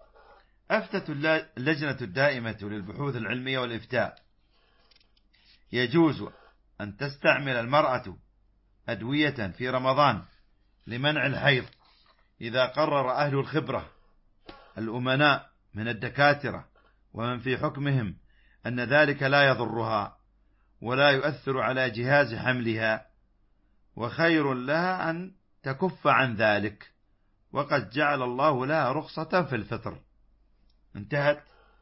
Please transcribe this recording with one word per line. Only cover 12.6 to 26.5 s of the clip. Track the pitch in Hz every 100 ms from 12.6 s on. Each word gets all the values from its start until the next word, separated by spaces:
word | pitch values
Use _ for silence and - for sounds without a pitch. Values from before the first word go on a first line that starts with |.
| 127
قرر | 143 151 143 127
أهل | 127 147 135
الخبرة | 131 139 123 110 78 _ _ _ _ _ - - - -
الأمناء | 110 120 127 131 147 135 - _ _
من | 101 113
الدكاترة | 110 123 135 143 185 123 82 - _ _ _ _
ومن | 101 120 123
في | 127 120
حكمهم | 151 139 143 135 101 - _ _ _ _ 117
أن | 123
ذلك | 117 147 147 143
لا | 139 143 139
يضرها | 127 113 113 110 107 101 - _ _ _ _ _ _
ولا | 113 131 143
يؤثر | 135 143 143 135 131
على | 117 131 127
جهاز | 107 123 143 127 107
حملها، | 113 127 113 110 110 110 - _ _ _ _ _ _ _ _ -
وخير | 120 123 165 160 143
لها | 127 127 156 180 185 165
أن | 165 185 - _ _
تكف | 135 131 185 - 147
عن | 123 131 104
ذلك، | 110